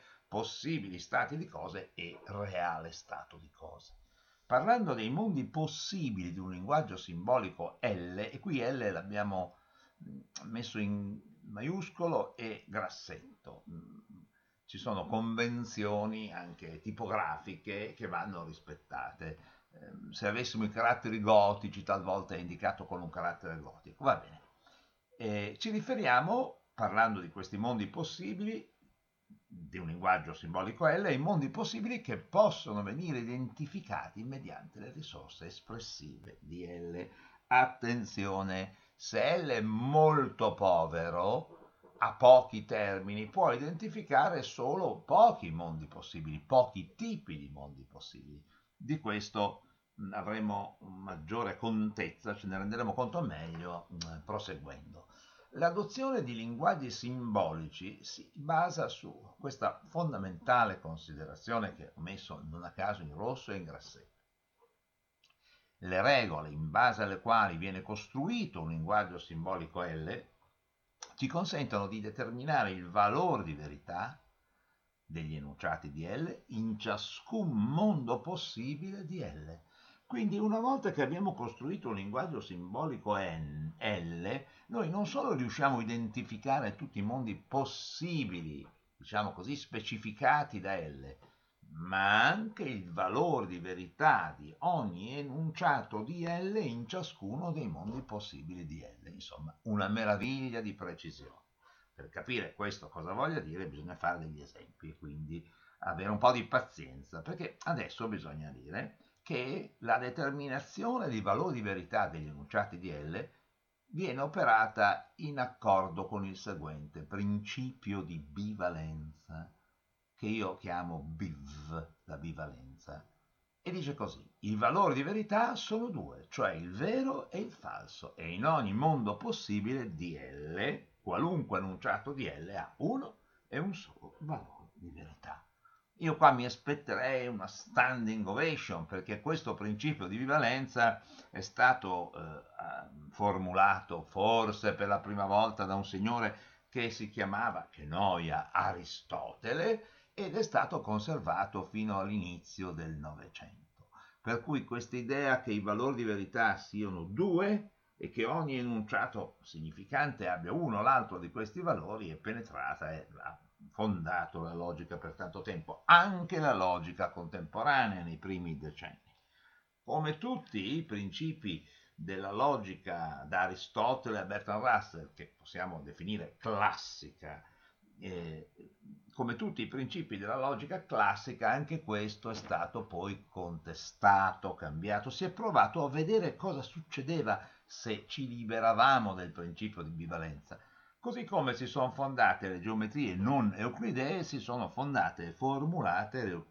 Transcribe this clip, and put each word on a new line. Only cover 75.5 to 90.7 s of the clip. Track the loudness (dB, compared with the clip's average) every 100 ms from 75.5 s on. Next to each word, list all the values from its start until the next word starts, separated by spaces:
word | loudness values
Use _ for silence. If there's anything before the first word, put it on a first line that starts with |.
| -4 -4 -2 -6
di | -8
L | -6 -4 -4 -6 -8
in | -4 -2 -2
ciascun | -2 -2 -4 -10 -6 -2 0
mondo | 2 2 4 4 4 0 -2
possibile | -2 -6 -6 -6 -6 -6 -8 -8
di | -8 -6
L. | -6 -8 -12 -14 _ _ -20 -20 _
Quindi | 0 2 2
una | 2 2
volta | 2 2 0
che | 2
abbiamo | 0 2 0
costruito | -2 -6 -6 -6 -4 -4
un |
linguaggio | -4 -2 -2 -2 -4
simbolico | -8 -10 -6 -4 -4 -2 0 0
N, | 0 -4 -6 -4 -6 -4
L, | -2 -2 -2 -4 -2 -4 -6 -20 -6
noi | -2 0
non | 0 0
solo | 0 0
riusciamo | 0 0 2 4 4
a |
identificare | 0 -2 -2 -4 -6 -4 2 2 2
tutti | -4 -6 -2
i |
mondi | -2 -2 -4
possibili, | -6 -2 0 0 -6 -10 -6 -2 0 0 -4 -6 -10 -12 _ _
diciamo | _ -4 -2 0
così, | -4 -6
specificati | -8 -6 -6 -4 -6 -6 2 4 6 2 -4
da | -2